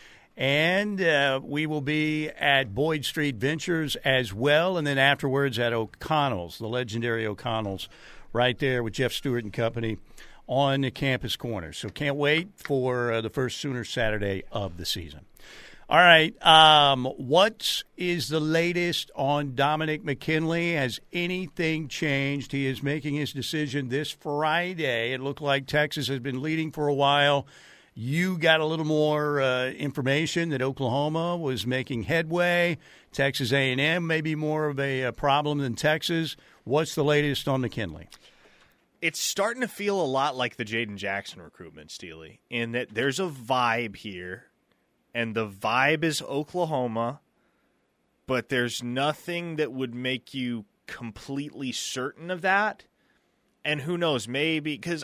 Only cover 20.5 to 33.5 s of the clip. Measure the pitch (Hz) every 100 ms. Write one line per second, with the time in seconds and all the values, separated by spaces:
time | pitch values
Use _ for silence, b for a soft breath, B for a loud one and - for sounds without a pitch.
20.5 | 170 170 165 131 107 - 175 175 185 185
21.5 | - 165 160 147 - 156 139 139 143 131
22.5 | 139 135 127 139 151 147 147 139 139 117
23.5 | 160 147 139 127 131 151 - 156 147 156
24.5 | 165 180 180 143 117 117 127 135 139 147
25.5 | 139 135 147 151 156 127 135 127 131 151
26.5 | 160 156 151 147 139 139 143 143 139 -
27.5 | B B B B - 120 156 185 180 160
28.5 | 160 156 160 156 156 151 151 151 143 135
29.5 | 127 127 - 143 135 131 143 170 175 170
30.5 | 135 131 139 131 131 147 160 170 175 151
31.5 | 123 110 127 127 123 101 165 160 175 175
32.5 | 175 175 160 B B B - 139 135 123